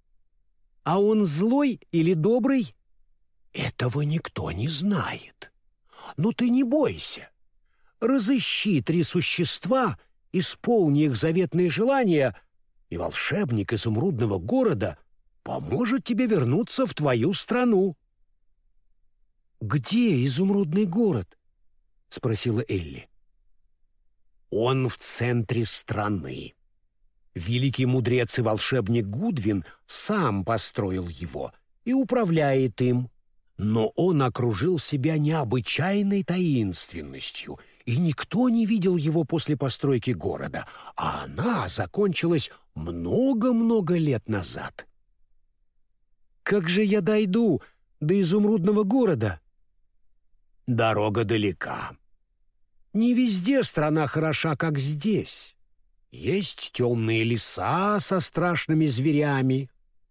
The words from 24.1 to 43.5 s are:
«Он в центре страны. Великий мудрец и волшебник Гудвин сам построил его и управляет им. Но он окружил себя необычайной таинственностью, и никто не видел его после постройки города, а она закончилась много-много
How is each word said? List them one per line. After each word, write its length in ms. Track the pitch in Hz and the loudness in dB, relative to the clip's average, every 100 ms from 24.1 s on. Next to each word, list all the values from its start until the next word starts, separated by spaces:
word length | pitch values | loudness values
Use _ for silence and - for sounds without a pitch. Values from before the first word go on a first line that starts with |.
| _ _ _ - | _ _ _ -6
«Он 380 | - 120 135 127 | -2 0 0 -2
в 100 | - | -4
центре 640 | - - 120 120 107 117 | -6 -2 0 0 0 -2
страны. 880 | 110 - - 104 104 98 69 64 73 _ _ _ _ _ _ _ _ | -2 -6 -6 -4 -2 -4 -6 -10 -14 _ _ _ _ _ _ _ _
Великий 520 | - 85 120 135 131 127 | -8 -4 0 0 0 0
мудрец 520 | 131 123 123 117 - | 2 2 0 0 0
и 40 | |
волшебник 640 | 113 107 - 131 101 117 101 | 0 0 0 -2 0 0 -2
Гудвин 580 | 110 226 156 101 101 - - - | -2 -2 -2 0 -2 -4 -16 -12
сам 580 | - - 208 139 101 | -6 -2 0 0 0
построил 640 | 92 113 - - 98 92 87 | -2 -2 -4 -4 -4 -4 -6
его 440 | 85 85 73 65 - _ _ | -10 -10 -10 -10 -14 _ _
и 80 | 233 | -2
управляет 880 | 269 240 247 196 160 143 135 131 - | -2 0 0 2 2 2 2 0 0
им. 300 | 123 123 127 _ _ _ _ - | 0 0 -2 _ _ _ _ -6
Но 300 | 104 113 110 - | -2 0 0 0
он 260 | 180 151 | 2 2
окружил 560 | 127 - 120 98 165 175 | 0 0 -2 0 0 -2
себя 380 | - 143 147 156 | -2 -2 0 0
необычайной 1080 | 147 160 123 127 - - 175 202 196 202 | 0 0 -2 -2 -2 -2 0 0 0 0
таинственностью, 1400 | - 180 175 131 101 82 - 82 71 67 - - - 71 - _ - | 0 0 2 2 0 -4 -8 -10 -12 -12 -12 -12 -14 -16 -18 _ -4
и 100 | 120 | 0
никто 540 | 170 135 - 202 254 | 0 -2 -2 0 2
не 160 | 233 208 | 2 2
видел 300 | 220 185 175 | 2 2 2
его 280 | 147 160 | 0 0
после 320 | 151 165 - 147 | 0 -2 -2 -2
постройки 540 | 135 - 143 127 - | -2 -2 0 0 0
города, 560 | 90 - - 71 - - - - | -4 -4 -6 -8 -10 -12 -18 -16
а 300 | - - - | -6 -6 -6
она 420 | - 71 208 202 90 | -8 -4 -2 0 -2
закончилась 840 | - 90 - 202 147 170 160 - - _ - | -4 -4 0 0 2 2 0 -2 -12 _ -10
много-много 1200 | 165 - 175 202 269 233 254 | -8 -6 -2 2 2 2 2